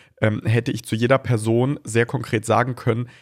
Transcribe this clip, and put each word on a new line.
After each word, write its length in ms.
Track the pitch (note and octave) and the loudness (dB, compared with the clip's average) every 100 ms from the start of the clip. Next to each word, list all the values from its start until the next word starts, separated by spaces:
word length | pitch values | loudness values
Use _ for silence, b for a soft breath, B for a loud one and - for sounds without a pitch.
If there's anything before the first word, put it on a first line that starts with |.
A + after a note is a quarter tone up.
| b _ | b _
ähm, 200 | A2 G#2+ - | 0 0 0
hätte 260 | A#2 A#2 | 0 0
ich 140 | G#2 - | -6 -4
zu 100 | A2 | -2
jeder 220 | A#2+ C3+ | 2 2
Person 640 | B2 A#2+ A2 A#2 B2+ C#3+ | 2 -2 2 2 2 -2
sehr 220 | - A2+ A#2 | -2 0 0
konkret 400 | B2 A#2+ A2 - | -2 -2 -2 2
sagen 320 | A2 B2 A#2+ | 0 0 -2
können, 320 | B2+ A2+ A#2+ b | -2 -2 -4 b